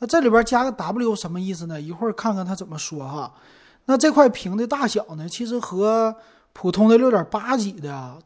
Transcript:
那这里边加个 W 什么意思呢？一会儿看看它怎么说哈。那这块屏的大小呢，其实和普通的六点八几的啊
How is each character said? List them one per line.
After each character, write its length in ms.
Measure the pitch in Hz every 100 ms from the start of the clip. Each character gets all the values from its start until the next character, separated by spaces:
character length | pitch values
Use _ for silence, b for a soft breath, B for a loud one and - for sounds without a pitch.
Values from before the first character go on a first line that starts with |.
那 60 | 240
这 140 | 330
里 80 | 254
边 160 | 226
加 200 | 214 240
个 80 | 262
W 440 | - 165 226 233 208
什 160 | 165
么 80 | 175
意 140 | 190
思 100 | 175
呢？ 160 | 165 156
一 100 | 151
会 160 | 170 226
儿 60 |
看 240 | 220 226 190
看 80 |
它 100 | 180
怎 140 | 190 185
么 80 | 156
说 320 | - 151 135
哈。 240 | 147 127 _ b b b b -
那 100 | 262
这 160 | 311
块 160 | 285 262
屏 260 | - 180
的 120 | 202 240
大 200 | 285 240
小 280 | 208 -
呢， 120 | 156 170
其 200 | - 233
实 120 | 240
和 560 | - 180 208 226 220 220 b b b
普 180 | - 180
通 200 | 180 220
的 80 | 233
六 120 | 254
点 140 | 208 165
八 260 | 208 233 262
几 160 | 196
的 220 | 190 143
啊 240 | 135 131 147